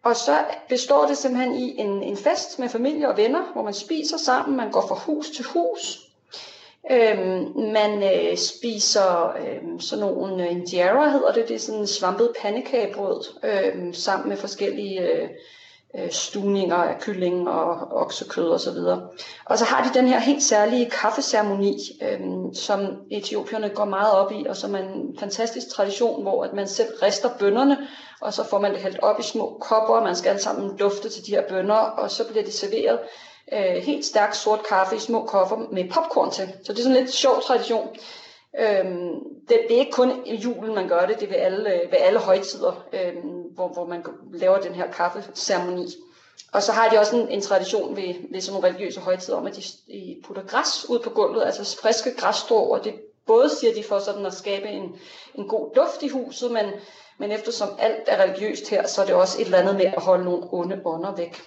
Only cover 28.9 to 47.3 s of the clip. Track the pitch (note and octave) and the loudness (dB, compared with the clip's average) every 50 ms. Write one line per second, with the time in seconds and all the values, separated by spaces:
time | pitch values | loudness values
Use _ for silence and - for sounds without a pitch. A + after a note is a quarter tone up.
28.9 | F#3+ - - G#3 G#3 A#3+ A#3 - - A3+ G3+ - - - - - A3+ A3 A3 A3 | -4 2 2 2 2 2 -2 -4 -2 -2 -4 -4 -6 -8 -2 2 2 4 4 6
29.9 | A3+ A3+ - F#3 F3+ F3+ - F#3+ G3 G3+ - G#3 G3+ - G3+ G3 G3 - G3+ G3+ | 4 4 4 2 0 2 2 2 2 2 0 -2 -2 -4 -4 -6 -2 0 2 2
30.9 | G3+ - - A3 - - - G3+ G3+ G3+ - - F#3 F#3+ F#3 G3+ G#3+ A3 A3 A3 | 2 0 -6 -8 -10 -10 -6 -2 0 0 0 0 -2 -2 2 4 4 4 4 2
31.9 | A3 - - - - - A3+ - A3 A3 G3+ G3 - - G3+ G3 G#3+ - - - | 0 -2 -4 -4 -2 -4 -4 -2 0 -2 -2 -2 -4 -6 -4 -2 -2 2 2 2
32.9 | A3+ A#3+ - - - - - - - - _ - - G#3+ G3 F#3 F3+ F3+ F#3 C#4 | 2 2 0 -8 -14 -18 -20 -20 -20 -20 _ -6 -2 0 0 2 0 0 0 -2
33.9 | D4 - - - - G#3+ G#3 G#3 G#3 - - G#3+ G#3+ G#3+ G#3+ - G#3 F#3+ F#3+ F#3+ | -2 -2 -4 0 2 2 2 2 0 -2 2 2 2 2 0 0 2 2 2 2
34.9 | A#3 G#3+ - - A#3 A3+ G#3+ - - G3 F#3 F#3+ A3 A3 A3+ - G3+ F#3 F3+ F3+ | 0 -4 -2 -2 -2 -2 -2 0 2 2 2 2 0 -4 -4 -4 -4 -4 -4 0
35.9 | - E4 E4 - - - - F3+ - - F#3+ F#3 - - - - G#3 A3+ A#3+ C4 | 0 0 0 2 0 0 0 0 -2 -6 -6 -8 -8 -16 -10 -8 -4 0 2 4
36.9 | C4 B3+ C4 B3+ - - - C4+ A#3+ - - - C4 A3+ A3+ - A#3 A3 - - | 4 4 4 2 -2 2 4 4 4 4 2 2 2 2 2 0 -2 -2 -2 -4
37.9 | - - - - - - - - - _ _ _ - - A3+ G#3+ G3+ F#3+ F#3 F#3 | -10 -16 -18 -18 -20 -20 -20 -20 -20 _ _ _ -4 0 2 2 4 2 2 0
38.9 | F3+ F3 F3+ F3 D#3+ - - - - - _ - A#3+ A3+ A3+ - A#3 A#3+ C#4 C#4 | -2 -4 -4 -6 -6 -8 -10 -14 -16 -18 _ 4 4 4 6 4 4 4 4 2
39.9 | - - B3+ B3+ B3+ - - - A3 G#3+ G3 B3 A#3 - G3+ A3 A3 G3+ F#3 E3+ | 4 4 4 4 4 -2 -6 -8 -8 -4 -4 -4 -6 -4 -6 -4 -2 -2 0 2
40.9 | F3 E3+ F3+ G3+ A3 A3 G#3+ G3+ G3 E3+ - F#3 F#3 G3+ A3 G#3 F#3 F3 F3 - | 2 2 4 2 2 -2 -2 -2 0 0 0 2 0 0 0 0 0 0 0 2
41.9 | - F3+ - F#3 G#3 A3 - F#3+ F#3+ G3 - - - G#3 - F3+ F3+ - - - | 4 6 6 6 4 4 4 4 4 4 2 -4 -6 -2 -2 -2 -2 -2 -10 -10
42.9 | - F#3+ F#3 F3 F3+ F3 E3+ D3 F3 F3 F3 E3+ - - F#3 E3+ D3+ F3 F3 E3+ | -6 -4 -4 -4 -4 -6 -10 -10 -10 -10 -12 -12 -6 -6 -6 -6 -4 -6 -8 -8
43.9 | F3 E3+ E3 - - - - - - E3+ F#3+ F#3 F#3+ G3 G3 F3+ F3 F3 F#3 - | -8 -10 -10 -12 -14 -14 -18 -16 -8 0 4 4 4 4 2 -2 -6 -6 -6 -6
44.9 | - - - F3 - G#3+ G3 - - - - - G3 F3 F3+ F3+ F3+ F3+ F3 - | -2 -2 -2 -2 -2 -6 -12 -12 -10 -8 -2 0 0 0 0 -2 -4 -4 -6 -8
45.9 | - - - - _ _ _ _ _ - - _ - G3+ G3+ - G#3+ A3 A3+ A3+ | -10 -14 -20 -20 _ _ _ _ _ -20 -20 _ 0 0 2 2 4 4 4 6
46.9 | A3+ G#3+ G#3 G#3 A#3 A#3+ A3 - | 6 6 6 6 4 0 0 0